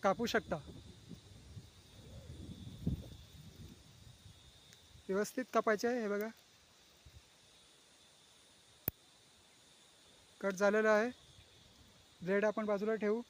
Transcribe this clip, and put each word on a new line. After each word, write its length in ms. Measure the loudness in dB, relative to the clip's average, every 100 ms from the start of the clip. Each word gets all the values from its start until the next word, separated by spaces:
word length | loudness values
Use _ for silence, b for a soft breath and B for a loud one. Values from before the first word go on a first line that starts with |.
कापू 240 | 2 2 2
शकता. 300 | 0 -2 -6 -6 -18 -18 -20 -18 -18 -18 -20 -18 -18 -18 -20 -20 -20 -18 -18 -16 -14 -14 -14 -14 -8 -6 -6 -10 -18 -20 -20 -20 -18 -20 -20 -20 -20 -20 -20 -20 -20 -20 -20 -20 -20 -20 -20 -4
व्यवस्थित 360 | -2 0 -4 2
कापायचे 360 | 2 4 2 2
आहे. 120 | 0
हे 80 | 0
बघा, 200 | -2 -4 -10 -20 -20 -20 -20 -20 -20 -20 -20 -20 -20 -20 -20 -20 -20 -20 -20 -20 -20 -20 -20 -20 -20 -20 -18 -18 -18 -20 -20 -20 -20 -20 -20 -20 -20 -20 -20 -20 -20 -20 -6
कट 120 | -4
झालेलं 360 | 2 4 6 6
आहे. 200 | 6 4 -2 -18 -20 -20 -20 -20 -20 -20 -20 -20 -10
ब्लेड 220 | 2 4
आपण 200 | 4 2
बाजूला 300 | 0 0 2
ठेवू. 280 | 2 2 0 -2